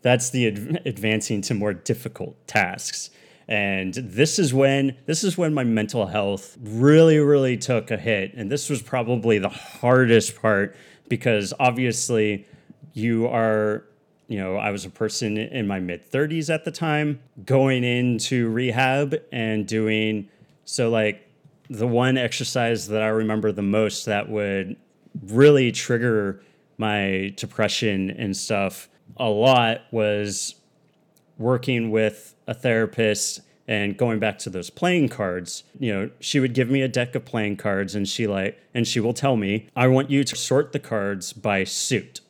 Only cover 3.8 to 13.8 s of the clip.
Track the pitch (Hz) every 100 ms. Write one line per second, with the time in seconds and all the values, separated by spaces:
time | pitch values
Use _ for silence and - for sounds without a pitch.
3.8 | 95 117 120 98 151 - 160 131 139 139
4.8 | 135 127 - 160 202 180 165 147 123 110
5.8 | 107 120 95 101 101 98 - - 110 110
6.8 | 135 156 165 156 147 147 131 123 - 120
7.8 | 101 107 113 104 98 123 101 143 - 135
8.8 | - 127 113 123 113 107 98 - - -
9.8 | 120 127 123 113 - - 110 101 101 -
10.8 | - - - 120 127 107 98 - 127 120
11.8 | 127 113 - 117 107 101 - - _ -
12.8 | - - 113 113 117 117 113 107 107 107